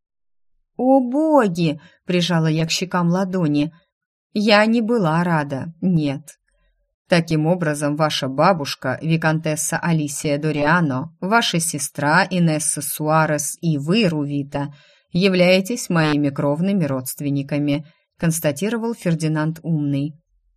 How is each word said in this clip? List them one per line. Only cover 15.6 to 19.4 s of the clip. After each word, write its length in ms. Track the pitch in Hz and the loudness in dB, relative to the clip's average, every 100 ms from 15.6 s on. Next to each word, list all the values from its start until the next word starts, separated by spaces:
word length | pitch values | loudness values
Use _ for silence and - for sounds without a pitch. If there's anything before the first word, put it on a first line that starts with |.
| 190 240 - | 0 -6 -2
моими 400 | 175 156 147 143 | 0 2 2 0
кровными 540 | 143 143 147 190 202 165 | 0 -2 0 0 0 0
родственниками, 1000 | 139 131 - 143 139 139 147 147 143 147 _ _ _ | -2 -6 -6 -4 -2 -2 -2 -2 -2 -6 _ _ _
констатировал 800 | 170 160 151 147 202 233 233 226 | -2 0 -2 -2 -4 -4 -4 -4
Фердинанд 640 | 180 160 156 156 | -2 -2 0 -2